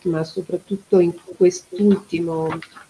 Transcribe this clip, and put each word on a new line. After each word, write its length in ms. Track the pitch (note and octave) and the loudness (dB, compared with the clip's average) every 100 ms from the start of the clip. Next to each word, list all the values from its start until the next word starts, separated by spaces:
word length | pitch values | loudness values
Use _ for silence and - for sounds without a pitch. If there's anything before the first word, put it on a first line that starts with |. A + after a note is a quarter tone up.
ma 180 | F3+ D#3+ | -4 -4
soprattutto 760 | D#3+ - E3+ F3 - G3 - F#3+ | -4 -8 -6 -8 -6 -10 0 2
in 120 | E3+ E3+ - F3 | 4 0 -10 0
quest'ultimo, 1120 | F3+ F3+ - F3+ G#3 G3 - E3+ E3+ D#3+ D#3+ D#3+ - - - | 2 2 -6 0 2 2 0 -6 -4 -4 -4 -6 -10 -20 -20